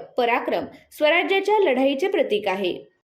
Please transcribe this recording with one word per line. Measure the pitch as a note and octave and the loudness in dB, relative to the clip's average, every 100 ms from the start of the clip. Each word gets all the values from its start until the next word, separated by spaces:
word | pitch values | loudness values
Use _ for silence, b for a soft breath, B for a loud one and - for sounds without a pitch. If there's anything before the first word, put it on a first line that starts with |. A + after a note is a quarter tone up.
| - - | -6 -2
पराक्रम, | A#3+ A#3+ - G3 - B B | 0 0 -2 -4 -6 B B
स्वराज्याच्या | - D4+ E4+ D#4+ G4 G4 G#4+ | 0 2 2 2 0 2 2
लढाईचे | F#4 B3+ C4+ C#4 F#4+ | 2 2 0 0 -2
प्रतीक | D#4+ - G#3 G#3 | 0 0 -2 -2
आहे. | F#3+ F#3 E3+ - _ | -4 -4 -6 -12 _